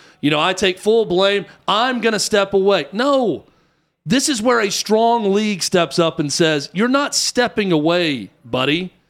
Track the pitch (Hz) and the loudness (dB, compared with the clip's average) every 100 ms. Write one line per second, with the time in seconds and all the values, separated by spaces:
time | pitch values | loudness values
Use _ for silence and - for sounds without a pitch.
0 | - _ 143 151 175 185 196 180 208 226 | -20 _ 0 2 0 0 -2 0 0 0
1 | 190 175 196 202 165 - - 202 254 240 | 2 2 2 0 -4 -8 -2 0 0 0
2 | 226 208 - 208 196 196 196 190 139 196 | -2 -2 0 0 2 2 2 2 0 -4
3 | 277 269 226 120 - _ _ _ _ _ | 0 0 0 -4 -10 _ _ _ _ _
4 | 151 247 285 240 233 240 208 - - 220 | -2 0 0 0 0 2 0 -2 0 2
5 | 233 233 202 196 214 190 - 185 165 - | 2 2 2 0 0 -2 0 0 0 0
6 | 165 160 151 - 165 151 139 175 240 277 | 0 -2 -4 0 0 0 -4 -4 0 0
7 | 277 - - - 240 233 196 160 156 175 | -2 -4 -2 -2 -2 -2 0 0 2 0
8 | 165 131 95 _ 120 127 135 165 185 - | 0 -4 -8 _ -8 -2 -2 -2 -6 -14